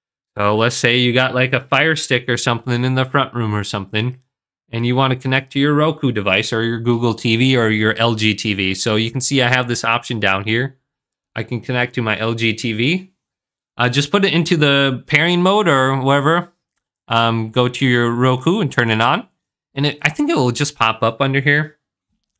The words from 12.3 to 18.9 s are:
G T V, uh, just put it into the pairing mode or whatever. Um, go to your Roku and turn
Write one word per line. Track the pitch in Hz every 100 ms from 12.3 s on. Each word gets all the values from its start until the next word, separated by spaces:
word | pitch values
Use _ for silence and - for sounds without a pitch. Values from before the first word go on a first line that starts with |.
G | 117 113
T | 107 117
V, | 107 131 185 190 _ _ _ _ _ _ -
uh, | 123
just | 127 147
put | 202 190
it |
into | 160 160 165
the | 147 139 139 123 -
pairing | 147 170 175
mode | 185 208 185
or | 135 131 135
whatever. | 131 143 143 170 180 _ _ _ _ _ -
Um, | 117 117 113 113
go | 123 123
to | 123 131
your | 123 120
Roku | 117 127 123 160 214
and | 147
turn | 127 113